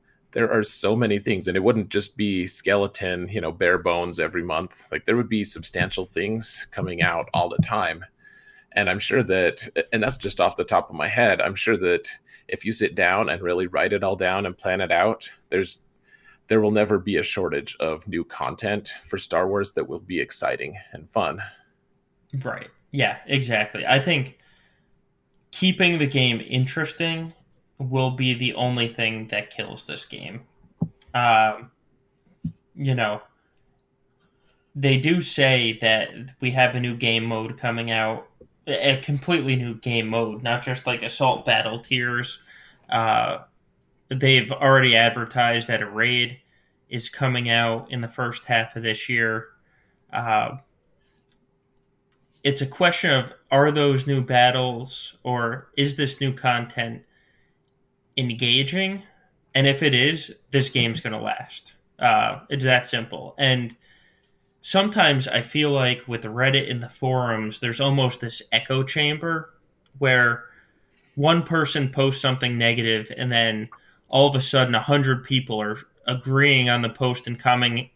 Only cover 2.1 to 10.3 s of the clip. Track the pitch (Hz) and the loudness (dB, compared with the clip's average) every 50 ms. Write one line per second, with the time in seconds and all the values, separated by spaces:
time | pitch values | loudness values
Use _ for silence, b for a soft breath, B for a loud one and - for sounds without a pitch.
2.1 | - - 107 104 98 92 90 92 - - - 92 98 101 101 98 - - 101 90 | -4 -4 -2 -2 -2 -2 -4 -4 -6 -4 0 2 2 2 2 0 -4 -6 -4 -4
3.1 | 90 90 90 90 101 110 85 80 82 90 - 87 90 87 87 90 85 87 87 90 | -4 -4 -6 -6 -6 -4 -4 -4 -2 0 2 2 2 2 2 0 0 0 -2 -4
4.1 | 85 87 80 80 85 90 85 87 80 80 90 90 - - - - - 80 - - | -4 -4 -4 -2 -2 -4 -4 -2 -4 -4 -4 -6 -10 -18 -14 -8 -8 -6 -2 0
5.1 | 110 120 117 98 113 107 101 - - 98 82 - - 90 87 95 - - 92 - | 0 0 0 0 -2 -2 -2 -4 -6 -10 -10 -8 -4 -2 -2 -2 -2 -6 -8 -6
6.1 | - 85 92 101 110 113 110 - - - - - - 104 92 92 87 85 85 87 | -4 -4 -4 -4 -4 -6 -6 -8 -10 -10 -12 -10 -8 -8 -6 -6 -2 -2 0 0
7.1 | 85 85 85 - - 85 87 87 - - - - 113 107 95 85 80 85 90 - | 0 -2 -4 -4 -2 -2 -2 -2 0 -2 -2 0 0 -2 -2 -2 -4 -6 -12 -20
8.1 | _ b b b b b b b b b b b - - 104 90 92 101 - - | _ b b b b b b b b b b b -2 -2 0 0 0 -2 -2 0
9.1 | - 131 117 - 92 92 90 85 - - - - - - - - - 113 107 127 | 0 0 2 2 2 2 2 2 0 -2 -8 -8 -4 -4 -4 -2 -2 -2 -2 -2
10.1 | 139 - - 101 | -4 -4 -6 -6